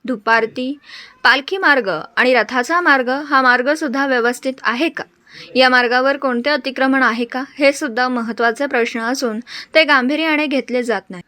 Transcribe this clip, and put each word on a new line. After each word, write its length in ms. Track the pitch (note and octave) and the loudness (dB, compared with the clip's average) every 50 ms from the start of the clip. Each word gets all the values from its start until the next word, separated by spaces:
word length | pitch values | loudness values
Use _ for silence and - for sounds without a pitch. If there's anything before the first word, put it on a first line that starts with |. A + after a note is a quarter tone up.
| _ | _
धुपारती, 720 | A#3+ B3+ G#3 _ A3+ A#3 A3+ A3 A3 - B3+ B3+ B3+ C#4+ C#4+ _ - - - - - _ _ - | -6 -8 -4 _ 2 2 2 2 -2 -4 -6 -6 -6 -8 -10 _ -20 -20 -20 -20 -20 _ _ 2
पालखी 320 | A#3+ B3 C#4 C#4 - F#4+ | 2 2 2 0 -4 -4
मार्ग 340 | G4 F#4+ D#4 C#4+ C4+ G#3+ F#3+ E3+ D3+ - - _ | 0 2 2 2 2 2 -2 -4 -4 -6 -6 _
आणि 180 | - A#3 B3+ B3+ | 0 2 4 4
रथाचा 460 | A#3+ G#3+ - B3 C4 B3 - E4 F4 | 2 2 2 -2 -4 -2 0 -2 0
मार्ग, 280 | F4+ D#4+ C#4+ C4 B3 A#3+ | 4 4 2 2 2 -2
हा 340 | B3+ C#4 D4+ C#4+ D4 C4+ | -4 -4 -4 0 0 2
मार्ग 320 | C4 B3+ B3 B3 B3 C#4 D4+ | 4 4 2 2 2 0 0
सुद्धा 320 | D#4 D#4+ C#4 A3+ C#4 C#4 | -2 -2 -4 -2 -2 0
व्यवस्थित 480 | C#4 C4 B3 A3+ A#3+ B3 - - C4 C4 - | 0 0 0 0 0 -2 -2 -6 -6 -6 -4
आहे 260 | - - A3+ A#3+ D#4+ E4 | -6 -4 -2 -2 -2 -4
का? 160 | C4+ - - _ _ _ _ _ - - - - - | -4 -6 -14 _ _ _ _ _ -20 -20 -20 -4 2
या 140 | B3 C4 B3+ | 4 4 6
मार्गावर 480 | B3+ B3 B3 A#3 A#3+ B3+ B3+ C4+ C#4 | 6 4 2 2 2 2 2 2 0
कोणते 340 | C#4 C#4 C4 B3 A#3+ A#3+ C#4+ | 0 -2 -2 -2 -2 -2 -2
अतिक्रमण 520 | D4+ C#4+ - C4+ C4 - C4+ C4+ C4+ C4+ | -2 -2 -2 -6 -4 -2 0 2 2 2
आहे 220 | C4 A3+ A3+ A#3 B3 | 2 0 0 -2 -6
का? 180 | A#3 - B3+ C#4 - - - | -6 -6 -8 -8 -8 -4 0
हे 140 | D4 C#4 | 2 2
सुद्धा 360 | C#4+ - D#4 C#4 A3 B3 B3+ B3+ | 2 0 -6 -6 -2 -2 -2 -2
महत्त्वाचे 580 | B3+ A#3+ A3+ A3 A3+ - A#3 A#3 A3+ A#3 C#4+ | -2 -4 -4 -6 -4 0 0 0 0 -2 -4
प्रश्न 340 | C#4 C#4 A#3+ A3+ A#3 - A#3 | -2 0 0 -2 -2 -4 -6
असून 400 | A3+ A#3 C4 C4 C4+ A#3 G#3+ A3 - - - - - _ - | -4 -4 -4 -2 -4 -4 -6 -6 -10 -12 -16 -18 -18 _ 2
ते 100 | D#4+ D#4+ | 2 4
गांभीर्याने 640 | C#4+ D4 C4 B3 B3+ D4+ D4+ D#4+ D#4+ D4+ D4 D4+ | 4 2 2 2 0 -2 -2 0 0 0 0 0
घेतले 360 | C#4+ C#4+ C4 B3+ - A#3+ B3 | 0 -2 -2 -2 -2 -4 -4
जात 180 | A#3+ A#3 A3 F#3+ _ _ | -2 -2 -4 -4 _ _
नाही. 120 | F#3+ F3+ - | -18 -18 -18